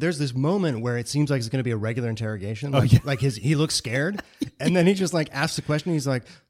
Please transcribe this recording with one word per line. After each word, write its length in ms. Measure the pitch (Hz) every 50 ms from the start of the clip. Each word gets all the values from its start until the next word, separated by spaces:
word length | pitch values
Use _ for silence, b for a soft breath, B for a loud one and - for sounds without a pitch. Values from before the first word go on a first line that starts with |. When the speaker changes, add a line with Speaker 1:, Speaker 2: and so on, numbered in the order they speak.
Speaker 1:
there's 180 | 147 170 175 139
this 160 | 147 135 120
moment 460 | 131 135 151 190 208 185 160 127 110
where 160 | 113 123 120 120
it 80 | 117
seems 240 | - - 147 151 143
like 80 | 143 131
it's 100 | 113 110
gonna 120 | 135 131
be 80 | 120 123
a 60 | 117
regular 320 | 107 104 110 117 131 120 117
interrogation. 680 | 113 107 110 107 107 101 92 101 113 104 139 143 135
Speaker 2:
Oh, 40 | 139
Speaker 1:
Like, 140 | - 120 107
Speaker 2:
yeah. 40 | 117 -
Speaker 1:
like 160 | 143 135 120
his, 160 | 135 139 120
he 180 | 104 - 139 160
looks 180 | 143 156 156 -
scared, 480 | - - 120 113 135 143 175 208 202 - - _ -
<laughs> 200 | - - - -
and 140 | 135 160 175
then 120 | 185 165
he 80 | 180 202
just, 180 | 190 190 160 165
like, 140 | 165 151 -
asks 240 | - 135 147 160 -
the 60 | -
question. 300 | - - 147 151 - 180
He's 140 | 165 151 127
like, 160 | 139 131 123 107 B B B B